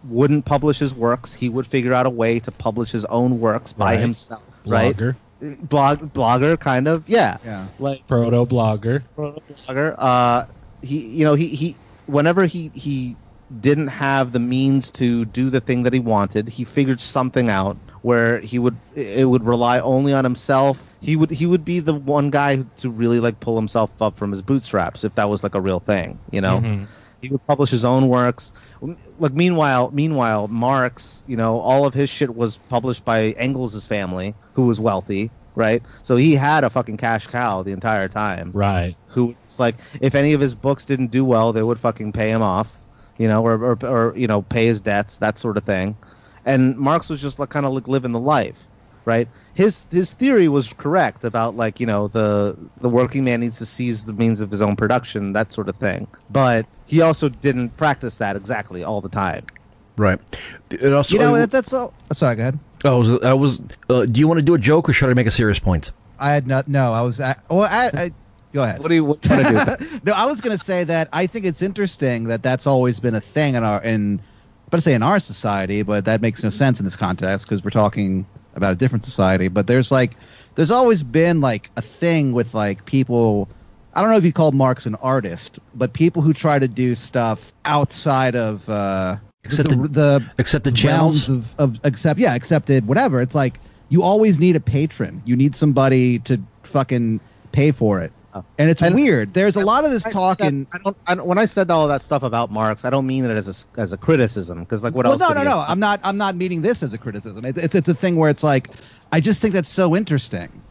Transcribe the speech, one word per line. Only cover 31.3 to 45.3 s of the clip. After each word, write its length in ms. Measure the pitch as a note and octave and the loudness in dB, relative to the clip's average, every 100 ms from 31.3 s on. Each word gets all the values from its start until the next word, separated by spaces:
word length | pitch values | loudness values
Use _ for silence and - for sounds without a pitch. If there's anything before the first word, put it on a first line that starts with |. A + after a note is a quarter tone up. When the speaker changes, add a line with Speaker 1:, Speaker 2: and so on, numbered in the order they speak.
| A#2 | -2
Speaker 1:
know, 220 | A2+ A2+ | -2 0
all 260 | F#2+ C3+ C#3+ | 2 2 2
of 80 | B2+ | 0
his 140 | C#3+ | -2
shit 260 | - C3+ A#2 | -2 -4 -2
was 220 | A#2 - _ | -4 -4 _
published 340 | B2 B2+ A#2+ - | -4 -2 -4 0
by 240 | A2+ A2 | 0 0
Engels' 560 | G#2+ B2+ C3 B2 G#2+ - | -2 -4 -4 -6 -10 -6
family, 480 | G#2 F#2 F2+ G2 G#2+ _ | -6 -4 -6 -8 -10 _
who 140 | - B2 | 0 2
was 120 | A2+ | 2
wealthy, 520 | A2 F#2+ - G2+ A2+ - - - | 0 -2 -4 -6 -6 -10 -12 -2
right? 260 | A2 A#2 - - | 0 0 -4 -20
So 120 | - B2 | 0 4
he 180 | D3+ C#3+ | 4 4
had 280 | C#3+ D#3 | 4 2
a 60 | B2+ | 2
fucking 280 | B2+ A2+ G#2+ | -2 -4 -4
cash 280 | A#2+ A2+ - | -2 -2 -4
cow 380 | A#2+ A#2+ F#2+ | -4 -2 -2
the 80 | F#2+ | -6
entire 360 | F#2+ A2+ G#2+ F#2+ | -4 -2 -2 -2
time. 440 | G#2+ G#2 F2+ F2 | -4 -4 -6 -8
Speaker 2:
Right. 420 | G2 G2+ F#2 F2 F2 _ | -2 0 0 -4 -8 _
Speaker 1:
Who, 240 | B2+ A#2+ A#2+ | -4 -4 -6
it's 160 | _ - | _ -2
like, 160 | A#2+ A#2 - B2 | -2 -2 -16 -2
if 120 | C3 | 0
any 200 | C#3 C#3+ | 2 2
of 80 | D3+ | 2
his 120 | C#3 | 0
books 320 | A2+ C#3 C3+ - | -2 -4 -4 -4
didn't 220 | C3+ B2+ | -4 0
do 160 | B2 C3 | 0 2
well, 280 | A#2 A2+ | 2 2
they 100 | A2 | 2
would 160 | A2 A#2 | -2 0
fucking 320 | A#2+ A2+ G#2+ | -2 -4 -8
pay 180 | A2 A2 | -2 -2
him 140 | A2+ | 0
off, 360 | G#2 F#2 A2+ - - _ - - | 0 0 -4 -10 -20 _ -20 -4
you 100 | A2+ | 0
know, 160 | G#2+ | 2
or, 100 | A#2 A2+ | 2 0
or, 140 | A#2+ A#2 | 0 -2
or, 300 | B2 B2 A2+ A2 | 0 0 0 0
you 120 | B2 | 0
know, 160 | G#2 | -2
pay 240 | G2 A#2+ A2+ | -2 0 2
his 120 | A2 | 0
debts, 340 | G#2 G2+ G#2 - | 0 -2 -4 -4
that 220 | G#2+ | -4